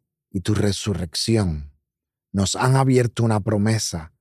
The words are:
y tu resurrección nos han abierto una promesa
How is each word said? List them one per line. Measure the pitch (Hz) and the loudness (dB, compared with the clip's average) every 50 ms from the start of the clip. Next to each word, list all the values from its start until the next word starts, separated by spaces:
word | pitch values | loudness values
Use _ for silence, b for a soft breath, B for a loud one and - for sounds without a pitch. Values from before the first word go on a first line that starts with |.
| _ _ _ _ _ _ | _ _ _ _ _ _
y | - 95 | -10 -6
tu | - - 107 | -2 -2 0
resurrección | - 104 104 92 - - 107 95 85 90 80 - - - - 113 110 101 87 80 73 71 69 - _ _ _ _ _ _ _ _ _ _ _ - | 0 0 0 -2 -2 -4 -4 -4 -4 -6 -8 -6 -6 -2 0 0 2 0 0 -2 -6 -8 -12 -18 _ _ _ _ _ _ _ _ _ _ _ -2
nos | 98 98 - - | 0 0 0 0
han | - 123 127 131 | 0 2 2 4
abierto | 135 135 131 127 127 120 113 - - 117 | 4 4 4 4 4 2 0 0 0 0
una | 113 110 107 | 2 2 0
promesa | 92 107 107 104 101 110 110 110 - - - 82 80 - _ _ | 0 0 0 2 2 2 0 0 -2 -4 -8 -8 -10 -12 _ _